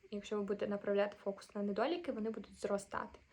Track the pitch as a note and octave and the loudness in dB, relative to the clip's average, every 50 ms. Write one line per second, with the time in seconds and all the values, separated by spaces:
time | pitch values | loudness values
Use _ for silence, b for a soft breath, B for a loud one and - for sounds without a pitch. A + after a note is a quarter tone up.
0 | - - G#3 G3+ G3+ - G#3+ G#3 G3+ G3 G#3 G3+ G#3+ G#3+ G3+ G3+ - G#3 G3+ G3+ | -12 -8 -8 -6 -4 -2 -2 0 2 0 0 0 2 0 0 0 2 4 4 4
1 | G3+ G3+ - - - G3+ G3 - - - - G#3 G3+ G3+ G3 G#3 A#3 D4 F4 F4+ | 4 2 0 -2 -4 -4 -4 -4 -10 -8 -4 -2 0 0 2 2 2 2 2 0
2 | - C#4+ A#3 A3 G#3+ A3+ A3 G#3+ G3+ - - - - G3+ G3+ G3+ - - - - | 0 -2 -2 0 -2 -2 -2 -4 -8 -12 -8 -4 0 0 0 0 0 -2 -4 -4
3 | - - - - - B | -4 -4 -8 -16 -20 B